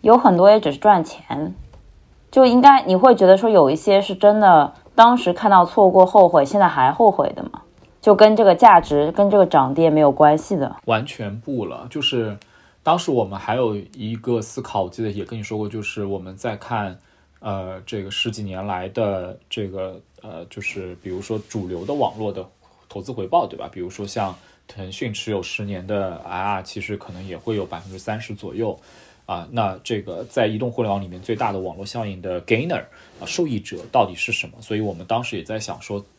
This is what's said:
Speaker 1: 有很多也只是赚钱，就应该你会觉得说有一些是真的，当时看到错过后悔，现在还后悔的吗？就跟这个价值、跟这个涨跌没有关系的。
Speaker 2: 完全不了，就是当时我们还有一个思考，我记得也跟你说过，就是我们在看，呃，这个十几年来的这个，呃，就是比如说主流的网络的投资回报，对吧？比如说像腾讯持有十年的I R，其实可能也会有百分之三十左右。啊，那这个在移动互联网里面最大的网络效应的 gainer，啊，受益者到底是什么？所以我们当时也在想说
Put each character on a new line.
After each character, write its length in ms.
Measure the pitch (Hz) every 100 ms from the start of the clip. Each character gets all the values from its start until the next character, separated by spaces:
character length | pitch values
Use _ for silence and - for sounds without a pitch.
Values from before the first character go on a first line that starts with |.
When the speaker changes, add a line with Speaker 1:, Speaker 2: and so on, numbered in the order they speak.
Speaker 1:
有 160 | 226 247
很 180 | 254 175
多 140 | 196
也 100 | 214
只 120 | 160
是 60 | 139
赚 240 | 214 190
钱， 500 | 156 - - 143 160 190 - - _ _ _ _ _
就 160 | 262 254
应 120 | 247
该 240 | 277 269 -
你 100 | 185
会 180 | 254
觉 140 | 220 190
得 100 | 190
说 100 | 233
有 220 | 202 139
一 60 | 156
些 260 | - 196
是 140 | 196 190
真 240 | 208 214
的， 340 | 202 165 139 - _ -
当 200 | 233 247
时 160 | 180
看 200 | 175 214
到 120 | 190
错 260 | 175 - 196
过 140 | 185
后 240 | 185 214 180
悔， 160 | 170
现 160 | 139 208
在 80 | 185
还 240 | - 131
后 200 | 160 147
悔 200 | - 143 -
的 80 |
吗？ 180 | - - _ _ _ _
就 140 | - 202
跟 200 | 214 214
这 80 |
个 120 | 202 170
价 260 | 233 180
值、 300 | - 147 151
跟 180 | 170 202
这 80 | 202
个 80 | 175
涨 260 | 151 131
跌 160 | 139 165
没 120 | 151
有 120 | 147
关 240 | 135 151 156
系 200 | - 180
的。 220 | 135 - -
Speaker 2:
完 200 | 110 -
全 340 | - 104 107
不 220 | 113 127
了， 240 | 95 62 127
就 100 | 151
是 340 | 139 127 110 104 _ _ _ _
当 160 | - 170
时 140 | -
我 120 | 127
们 140 | 98 95
还 180 | - 120
有 200 | 120 104 95
一 220 | - 107 113
个 260 | 123 120
思 200 | 107 -
考， 200 | 131 104
我 60 | 92
记 140 | -
得 80 | 110
也 120 | 101
跟 140 | 90 113
你 60 |
说 160 | 101 107
过， 100 | 104
就 100 | 110
是 260 | 104 - 101
我 120 | 98
们 180 | 92 98
在 220 | 117 107
看， 400 | - 113 101 92 _ _ _ _
呃， 400 | 107 98 92 92 92
这 160 | 107
个 80 | 95
十 220 | - 117
几 100 | 110
年 240 | 101 92 101
来 240 | 90 92
的 480 | 110 107 95 90 - _
这 200 | - 98
个， 340 | 95 95 92 _ _
呃， 200 | 110 82 87
就 140 | -
是 360 | - 98 92 87
比 80 | 98
如 100 | 90
说 160 | 101 107 -
主 200 | 113 90
流 180 | 87 87
的 80 |
网 240 | 143 107 107
络 140 | 107
的 120 | 95 92 _ _ _ _
投 100 | 101
资 120 | 95
回 160 | 113 95
报， 180 | 175 95
对 100 | -
吧？ 100 | -
比 80 | 95
如 120 | 90
说 160 | - 101
像 280 | 117 95 85 _ _ _
腾 220 | - 95
讯 240 | 95 120
持 180 | 104 -
有 120 | 101
十 220 | 90 - 101
年 200 | 95 95
的 300 | 104 95 82 85
I 140 | 90
R， 240 | 98 98
其 160 | 92 104
实 160 | 95 101
可 160 | -
能 160 | 90 95
也 100 | 85
会 200 | - 107
有 80 | 92
百 120 | 87
分 120 | 95
之 80 | 92
三 200 | - 110
十 140 | 110
左 220 | 104 101 101
右。 240 | 110 - _ _ _ _ -
啊， 200 | 87 85
那 280 | 117 101 92
这 180 | - 107
个 240 | 95 85 87
在 180 | - 110
移 100 | 107
动 120 | 123
互 120 | 120
联 100 | 107
网 100 | 98
里 60 | 92
面 140 | 90
最 140 | - 110
大 160 | 117
的 80 | 98
网 180 | 92 85
络 80 | 98
效 200 | 120 107
应 160 | 92
的 200 | 92 90
gainer， 420 | - 113 165 151 - _ _ _
啊， 60 | -
受 200 | - 160
益 120 | 110
者 180 | - 87 -
到 140 | 131 104
底 100 | 87
是 160 | -
什 160 | 117 -
么？ 60 | -
所 160 | - 107
以 60 |
我 120 | 104
们 120 | 85 92
当 180 | 113
时 140 | 120 104
也 60 |
在 140 | - 110
想 240 | 104 82
说 220 | - 101 -